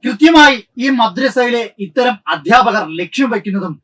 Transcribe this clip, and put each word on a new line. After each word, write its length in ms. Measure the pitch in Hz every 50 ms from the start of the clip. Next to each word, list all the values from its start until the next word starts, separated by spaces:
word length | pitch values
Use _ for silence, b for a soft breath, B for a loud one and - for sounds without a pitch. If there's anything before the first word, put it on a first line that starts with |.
| _
കൃത്യമായി 540 | 247 247 202 302 320 330 311 294 294 269 233 - _ _ - 240
ഈ 40 | 269 269 247
മദ്രസയിലെ 600 | 226 226 175 180 269 262 - 254 247 240 240 233 226 208 _ _ 202
ഇത്തരം 320 | 180 151 - 247 247 233 202 _ - 165
അധ്യാപകർ 500 | 165 143 160 220 247 247 233 214 214 180 156 160 165
ലക്ഷ്യം 320 | 180 165 - - 277 247 226
വെക്കുന്നതും 400 | 208 - 208 190 196 180 180 156 143